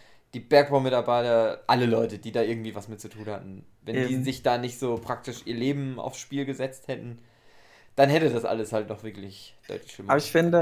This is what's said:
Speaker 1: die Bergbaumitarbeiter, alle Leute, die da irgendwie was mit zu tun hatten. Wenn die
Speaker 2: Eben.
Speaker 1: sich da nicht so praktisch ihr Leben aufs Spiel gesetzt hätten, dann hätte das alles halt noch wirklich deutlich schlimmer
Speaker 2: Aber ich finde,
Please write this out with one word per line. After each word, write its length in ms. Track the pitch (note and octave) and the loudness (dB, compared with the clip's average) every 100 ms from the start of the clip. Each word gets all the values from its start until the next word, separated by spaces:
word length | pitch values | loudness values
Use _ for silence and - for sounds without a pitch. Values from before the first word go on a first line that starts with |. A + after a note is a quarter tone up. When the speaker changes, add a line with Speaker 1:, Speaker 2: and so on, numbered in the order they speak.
| - - _ | -20 -20 _
Speaker 1:
die 60 | A#2 | -10
Bergbaumitarbeiter, 1200 | - D3 C#3+ C#3 C3 B2 A#2 A#2+ A#2+ A#2 A2 - - | 4 6 6 2 2 0 2 2 4 4 4 0 0
alle 180 | A#2+ A#2+ | 2 4
Leute, 320 | A2+ A2+ G2+ | 2 0 -4
die 120 | A2+ | -4
da 100 | A#2 | -2
irgendwie 320 | A2 A#2 A2 G2+ | 0 -2 -6 -10
was 120 | G#2+ | -12
mit 120 | G#2+ | -14
zu 80 | G#2 | -14
tun 180 | G#2+ G#2+ | -12 -10
hatten. 380 | G2 F#2+ F#2+ - _ | -10 -12 -16 -20 _
Wenn 180 | - B2+ | -4 -2
die 140 | B2+ C3 | 0 0
Speaker 2:
Eben. 60 | |
Speaker 1:
sich 200 | C3+ C3 | -2 0
da 140 | C3+ B2 | 0 0
nicht 200 | B2 - | -2 -4
so 180 | B2+ A#2 | -2 -2
praktisch 460 | - A#2+ - A#2 - | -4 -8 -8 -12 -8
ihr 100 | A#2 | -2
Leben 440 | C3 C#3+ C3+ B2 | -2 -2 -4 -6
aufs 200 | - - | -8 -10
Spiel 260 | - C#3 C#3 | -10 -6 -6
gesetzt 420 | C3 C3 C3 - | -6 -6 -8 -10
hätten, 300 | B2+ A#2 A#2 - _ - - - - - - | -10 -10 -14 -18 _ -20 -20 -20 -20 -4 4
dann 140 | C#3 | 6
hätte 200 | D#3 D#3 | 6 4
das 140 | A#2+ - | 0 -2
alles 280 | A2+ G#2+ | -2 -2
halt 160 | A2 G#2 | -4 -4
noch 140 | G#2 | -8
wirklich 520 | G#2+ G2 G2 G2 - - - | -12 -12 -14 -16 -20 -18 -12
deutlich 260 | F#2+ - | -12 -12
schlimmer 220 | - G2 D3 | -6 2 2
Speaker 2:
Aber 20 | |
ich 140 | - | 4
finde, 200 | E3 E3+ E3+ | 2 4 4